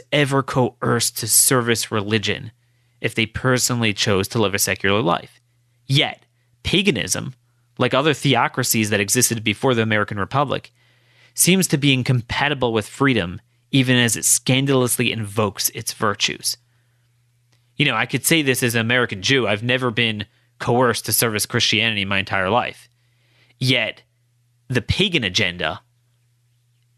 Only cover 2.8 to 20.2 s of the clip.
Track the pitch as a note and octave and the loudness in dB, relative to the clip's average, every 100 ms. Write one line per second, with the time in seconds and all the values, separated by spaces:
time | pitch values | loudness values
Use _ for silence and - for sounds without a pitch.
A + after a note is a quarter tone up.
2.8 | _ _ B2 - A2 - C3 B2+ - A#2+ | _ _ -6 -2 -4 -2 0 0 0 0
3.8 | A2+ G2+ - F#2+ G2 A#2 G2+ G2 - F#2 | 0 0 0 0 0 0 0 0 -2 0
4.8 | G2 G2+ D#3+ - - _ _ _ _ _ | 0 2 2 -2 -4 _ _ _ _ _
5.8 | - C#3 C3 - _ _ _ _ - F3 | -2 0 0 -6 _ _ _ _ -2 0
6.8 | G3+ A#2 - - A2 - _ _ _ - | 2 0 -2 -4 -6 -14 _ _ _ -2
7.8 | B2 B2+ D#3 C3 C#3+ A#2 D3 - B2 A2+ | 0 2 2 0 2 2 2 -2 -2 0
8.8 | G#2+ G#2 G2+ B2+ - A#2 A2 G2+ C3+ A#2 | 0 0 0 0 0 0 -2 0 0 2
9.8 | A2 G#2+ G2+ G2+ F#2+ C3+ C#3 G2 - _ | 2 0 -2 -4 -4 -2 -2 -4 -8 _
10.8 | _ _ _ _ _ - - F#3+ E3+ D3+ | _ _ _ _ _ -2 2 2 2 2
11.8 | C#3+ C3 A#2+ B2+ - - C#3+ C#3 B2 A2+ | 2 2 2 0 0 -2 -2 0 0 0
12.8 | - - C#3 A2+ F2 F#2+ _ _ _ C#3 | -2 0 2 2 0 -6 _ _ _ 2
13.8 | B2+ B2 A#2 F#2+ - - - C3 C#3 C3 | 4 4 2 0 0 0 0 0 2 2
14.8 | B2 - A#2 A2 G2+ G#2 G#2 - - A#2 | 2 0 -2 -4 -6 -2 -2 -2 -6 -6
15.8 | - - A2 G2+ - - - - _ _ | -10 -4 -2 -2 -4 -4 -8 -8 _ _
16.8 | _ _ _ _ _ _ _ _ _ - | _ _ _ _ _ _ _ _ _ -2
17.8 | D3 A2+ A#2+ C3+ - E3 C#3 B2 B2 A#2 | 0 0 -2 -2 2 2 4 2 2 0
18.8 | A2+ B2+ A#2 G2 F#2 C3+ G#2+ G#2 A#2+ B2+ | 2 2 0 -2 0 2 2 0 0 0
19.8 | B2+ A#2 A#2 G#2 | 0 0 0 -2